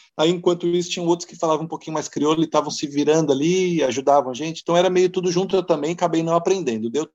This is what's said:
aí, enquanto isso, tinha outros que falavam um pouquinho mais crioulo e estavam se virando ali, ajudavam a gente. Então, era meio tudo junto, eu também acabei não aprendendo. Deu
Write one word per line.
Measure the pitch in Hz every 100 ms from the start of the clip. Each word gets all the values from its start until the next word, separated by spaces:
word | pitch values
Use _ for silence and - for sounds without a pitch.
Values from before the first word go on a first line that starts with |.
| _ -
aí, | 160
enquanto | 180 180 170 175
isso, | 175 175
tinha | - 170
outros | 175 -
que | -
falavam | 165 156 165
um |
pouquinho | - -
mais | 156 143
crioulo | - 147 160
e | 156
estavam | 151 151
se | - 147
virando | 143 147 156 156
ali, | 135 160 185 180 165
ajudavam | 131 120 135 143 127
a |
gente. | 123 160 160
Então, | - 170
era | 185
meio | 180 185
tudo | 185 185
junto, | 175 190 190
eu |
também | 180 156 147
acabei | 175 175 165
não | 165 170
aprendendo. | 170 196 143 110 113
Deu | 135 160